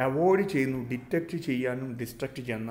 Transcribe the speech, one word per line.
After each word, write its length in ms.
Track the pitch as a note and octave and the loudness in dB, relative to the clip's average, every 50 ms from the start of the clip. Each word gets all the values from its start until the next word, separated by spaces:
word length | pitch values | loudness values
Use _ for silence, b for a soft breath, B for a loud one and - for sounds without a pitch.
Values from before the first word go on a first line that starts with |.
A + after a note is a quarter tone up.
| B2+ | 0
avoid 400 | C3 C3 C#3+ E3 F#3 F#3 F#3+ G3 - | 2 2 4 6 6 6 6 4 2
ചെയ്യുന്നു, 400 | - C#3+ C3+ C3+ C3 C3 A#2+ A#2+ | 2 2 2 2 0 -2 -4 -4
ഡിറ്റക്റ്റ് 460 | B2+ B2 - - - E3 E3 E3 - E3 - - | -4 -6 -4 -2 -2 -2 0 -2 -4 -4 -2 0
ചെയ്യാനും 500 | C3 B2 B2+ B2+ B2 B2+ C3 C3 A#2 A#2 | 0 0 0 0 -2 -2 -4 -6 -6 -6
destruct 340 | A#2+ - - - C#3 C3 - | -8 -8 -6 -6 -6 -6 -6
ചെയ്യാനും, 320 | - B2 B2 A#2 A2 A2 A2+ | -6 -6 -4 -4 -4 -4 -4